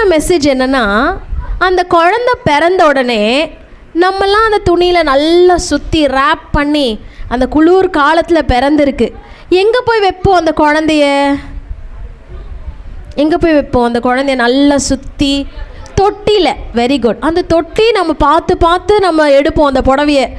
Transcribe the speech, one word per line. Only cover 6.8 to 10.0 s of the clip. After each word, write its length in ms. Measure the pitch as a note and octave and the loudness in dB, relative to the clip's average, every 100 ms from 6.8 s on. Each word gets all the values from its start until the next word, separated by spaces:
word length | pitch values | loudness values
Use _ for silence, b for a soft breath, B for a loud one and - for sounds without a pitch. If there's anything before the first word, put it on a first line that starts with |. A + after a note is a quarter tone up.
| B3+ G#3+ B B B | -2 -4 B B B
அந்த 180 | B3 C4 | -2 0
குளிர் 440 | C#4+ D#4+ F#4 F4+ | 2 4 4 2
காலத்துல 520 | D#4+ C#4+ E4 D#4+ E4 A#3+ | 0 2 2 2 0 0
பிறந்திருக்கு. 680 | B3 C4+ D4 C#4 A#3 A3 - B B B | 0 2 2 2 0 -4 -6 B B B
எங்க 320 | F4+ G#4 B4 | 0 2 0
போய் 180 | A#4 | 0
வைப்போம் 460 | A4+ | 0